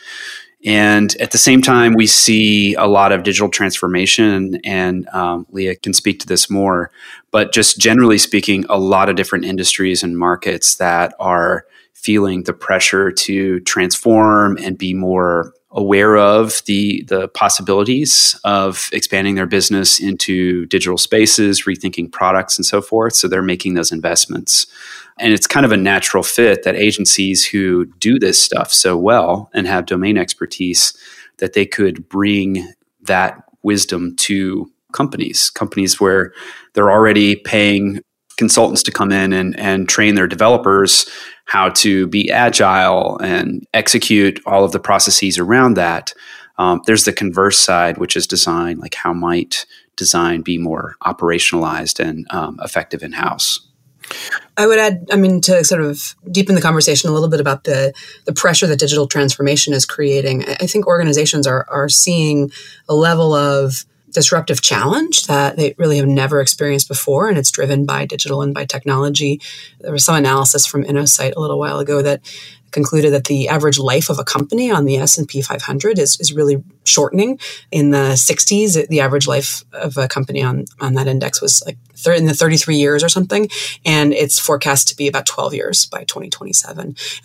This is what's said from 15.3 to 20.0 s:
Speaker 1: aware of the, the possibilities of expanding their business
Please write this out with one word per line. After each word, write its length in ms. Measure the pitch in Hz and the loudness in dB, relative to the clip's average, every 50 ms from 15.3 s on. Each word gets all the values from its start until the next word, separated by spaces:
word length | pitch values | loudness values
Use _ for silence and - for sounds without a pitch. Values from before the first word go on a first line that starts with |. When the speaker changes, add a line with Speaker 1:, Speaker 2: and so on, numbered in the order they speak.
| 87 85 85 - - _ _ _ | 2 0 -2 -4 -8 _ _ _
Speaker 1:
aware 460 | - - 101 98 98 98 104 107 107 104 | -6 -4 0 2 4 4 6 6 6 6
of 440 | 101 101 104 110 113 110 - - - | 6 6 6 4 4 2 -2 -6 -4
the, 380 | - 104 98 104 101 95 - - - | -2 -2 0 0 0 -2 -4 -4 -2
the 200 | 95 95 95 - | -2 -2 -2 -2
possibilities 1080 | - - 107 98 - - 92 98 98 98 104 113 127 135 151 - - - - - - - - | -2 0 0 0 0 0 0 0 2 2 2 2 0 0 0 0 2 2 2 2 0 -2 -2
of 460 | 104 101 98 98 98 92 - - - | 0 0 0 0 0 -2 -6 -8 -6
expanding 440 | - 90 - - - 95 98 101 98 | -6 -6 -4 -2 -2 -2 0 0 0
their 100 | 98 95 | -2 -2
business 540 | 85 98 98 92 - 104 98 95 - - - | 0 0 0 0 2 0 0 2 2 0 0